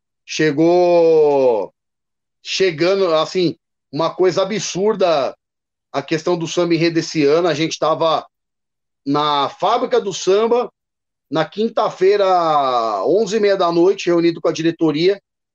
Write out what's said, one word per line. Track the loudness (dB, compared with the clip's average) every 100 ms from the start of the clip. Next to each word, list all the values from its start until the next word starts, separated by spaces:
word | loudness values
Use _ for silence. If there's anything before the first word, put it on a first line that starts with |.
| _ _ -10
chegou, | -2 -2 2 2 4 4 4 4 4 4 4 2 2 -4 _ _ _ _ _ _ _
chegando, | -8 -2 -2 0 0 0 0
assim, | 0 -2 -2 -2 -4 _ _ _
uma | -6 -4
coisa | 0 0 0
absurda | -2 -4 -6 -4 -2 0 0 0 -2 -8 _ _ _ _ _
a | -10
questão | -4 -4 -2 -4
do | -4
samba | -4 0
enredo | 0 0 -2
esse | -4 -2
ano. | 2 2 0
A |
gente | -2 -4 -4
tava | -4 0 0 -2 -6 _ _ _ _ _ _ _ -4
na | -2 0 -2 -2
fábrica | -4 -2 -2 0 -2
do | -2
samba, | -4 0 0 2 0 -2 _ _ _ _ _ _
na | -6 -4
quinta-feira, | -4 -4 -2 -4 0 2 4 2 2 2 0 0 0 -2 -2 0
onze | 0 0 0
e |
meia | 0 2
da | 0
noite, | 2 2 2 0
reunido | 0 0 0
com | -4
a |
diretoria, | -2 -4 0 -2 0 0 -2 _ _ _